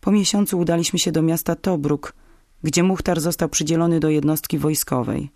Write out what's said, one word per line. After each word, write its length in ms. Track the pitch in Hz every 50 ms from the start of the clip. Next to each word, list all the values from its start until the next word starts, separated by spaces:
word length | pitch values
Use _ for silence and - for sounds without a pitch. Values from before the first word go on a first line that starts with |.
Po 100 | - -
miesiącu 480 | 196 214 196 - - 208 208 - - 180
udaliśmy 400 | 175 165 170 170 170 - - 175
się 140 | - 175
do 100 | 156 165
miasta 340 | 160 160 165 160 - - 170
Tobruk, 580 | - - 196 185 156 143 147 147 143 - - - - - - - _ _ _ _ -
gdzie 200 | - 151 - 175
Muhtar 380 | 175 190 190 175 - - 180 165
został 280 | 147 175 165 - 170 160
przydzielony 520 | - - 165 151 165 165 170 170 170 160
do 80 | 151 156
jednostki 500 | 156 151 143 151 156 156 - - - 147
wojskowej. 720 | 143 151 156 - - - - 127 120 - - - 147 139 _